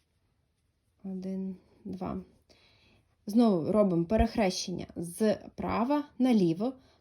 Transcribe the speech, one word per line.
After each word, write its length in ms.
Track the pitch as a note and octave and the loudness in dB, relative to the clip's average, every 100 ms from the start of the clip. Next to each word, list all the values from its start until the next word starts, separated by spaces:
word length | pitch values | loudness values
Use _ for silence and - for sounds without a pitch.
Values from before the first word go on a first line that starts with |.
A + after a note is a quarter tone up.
| _ _ _ _ _ _ _ _ _ _ | _ _ _ _ _ _ _ _ _ _
Один, 520 | G3 F#3 F#3+ F#3+ F#3+ F#3 _ _ | -10 -8 -8 -6 -8 -10 _ _
два. 380 | G#3 F#3 F3+ F#3+ - _ _ _ _ _ _ _ _ _ - | -14 -8 -8 -8 -12 _ _ _ _ _ _ _ _ _ -2
Знову 460 | G#3 A#3 F3+ D3+ | 2 4 4 2
робимо 340 | G#3 G#3 E3+ E3 | 2 4 2 0
перехрещення 840 | A3 A3+ - G3 - - F3 - - | 2 2 2 0 0 -8 -10 -10 -10
з 400 | E3+ E3+ A3 - | -12 -2 0 0
права 680 | - - F#3 F#3 A#3+ D4 C#4+ _ | -6 -10 -4 -2 0 -2 -2 _
наліво. 540 | B3+ A3 F3 E3 A#3 C4 _ _ | 2 4 4 2 -2 -6 _ _